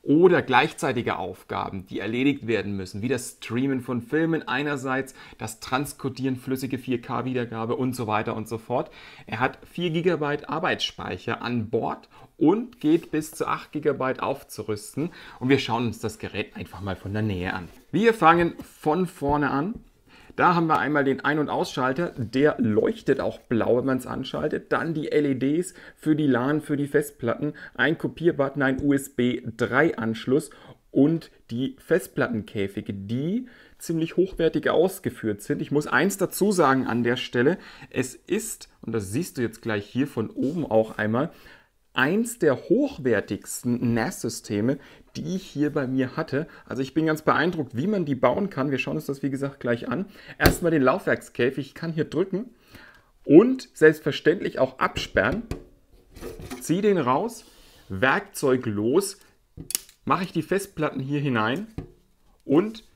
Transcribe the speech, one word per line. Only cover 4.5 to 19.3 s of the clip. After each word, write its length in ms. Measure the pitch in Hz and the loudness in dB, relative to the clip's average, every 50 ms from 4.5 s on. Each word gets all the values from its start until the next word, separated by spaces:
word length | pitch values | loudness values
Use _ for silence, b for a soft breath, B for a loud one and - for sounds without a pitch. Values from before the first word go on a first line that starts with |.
| 120 131 147 147 143 131 123 135 131 131 131 131 B B B B B | -4 -2 -2 -2 -4 -4 -4 -4 -4 -4 -4 -6 B B B B B
das 240 | - 117 110 - _ | -12 -12 -12 -12 _
Transkodieren, 760 | - - 127 131 143 139 - - - 135 135 - 127 135 131 | -8 -4 -2 -2 -2 -4 -8 -8 -8 -8 -6 -2 -2 -2 -2
flüssige 420 | 123 - 123 131 131 139 - - | -4 -4 -4 -4 -4 -2 -4 -6
vier 220 | 123 - - 127 120 | -6 -4 -4 -4 -4
K 240 | - - 120 120 117 | -4 -6 -6 -4 -4
Wiedergabe 540 | 131 123 123 120 117 117 113 113 113 120 | -2 -2 -4 -4 -4 -6 -6 -4 -2 -2
und 180 | - 127 131 120 | 0 0 -2 -2
so 100 | - 120 | -4 -2
weiter 300 | 104 107 107 110 117 113 | 0 0 0 0 -2 -4
und 140 | 110 107 - | -6 -6 -8
so 80 | 117 | -10
fort. 340 | 110 - - 120 135 - - B B B B B B B | -10 -6 -4 -2 -2 -2 -4 B B B B B B B
Er 120 | - - 113 | -10 -4 -2
hat 200 | 131 143 - - - - | -2 -2 -2 -8 -20 -14
vier 200 | - - 175 175 | -8 -4 -4 -2
Gigabyte 580 | 156 170 160 185 170 147 151 143 147 147 - - | -2 2 2 2 2 2 0 -2 -2 -4 -4 -6
Arbeitsspeicher 920 | 143 160 185 156 117 202 - - - - - - 98 95 - 120 117 - | -6 -2 0 -2 -2 -2 -4 -8 -6 -10 -8 -8 -8 -6 -4 -4 -4 -4
an 280 | - 117 123 120 107 - | -4 -4 -2 -2 -2 0
Bord 400 | - 113 120 147 233 - - B B B B B _ | -2 -2 -2 -2 -6 -6 -10 B B B B B _
und 460 | - - 151 196 226 247 - - _ | 2 4 4 4 4 -2 -8 -12 _
geht 300 | - 151 160 170 165 - | 2 2 2 2 2 -2
bis 200 | - 151 156 - | -4 -4 -4 -6
zu 160 | - - - | -8 -6 -2
acht 240 | - - - - - | -2 -2 -4 -6 -10
Gigabyte 500 | - 151 143 147 135 127 131 131 127 - | -10 -2 -2 -2 0 0 -2 -4 -2 -2
aufzurüsten. 920 | - 101 139 - - _ - - 107 - 107 101 - - - 131 151 175 B B B B B B | -2 -4 -4 -6 -8 _ -12 -10 -6 -6 -6 -6 -8 -10 -6 -6 -6 -6 B B B B B B
Und 80 | 123 | 2
wir 120 | 127 139 - | 4 4 4
schauen 280 | - - 113 113 123 | 4 -2 -2 -2 -2
uns 120 | 113 98 - | -2 -4 -4
das 200 | - 107 - - | -8 -8 -8 -8
Gerät 380 | - 95 - 95 110 - - | -12 -8 -6 -6 -6 -6 -8
einfach 240 | - 92 - - 87 | -14 -14 -14 -12 -10
mal 160 | 98 101 92 | -8 -8 -8
von 160 | - - 95 101 | -6 -8 -6 -2
der 80 | 107 | -2
Nähe 320 | 107 107 98 90 87 95 - | 0 0 -2 -2 -4 -4 -4
an. 160 | 95 87 80 - - - _ - | -6 -8 -12 -18 -20 -14 _ -2
Wir 200 | 165 220 226 226 | 2 4 4 4
fangen 420 | 220 170 160 170 175 170 165 - - - - - - | 6 6 6 6 6 4 0 -2 -6 -18 -20 -20 -4
von 260 | - 156 151 185 185 | -2 0 0 0 0
vorne 440 | 170 - - 143 139 | -4 -4 -4 -2 0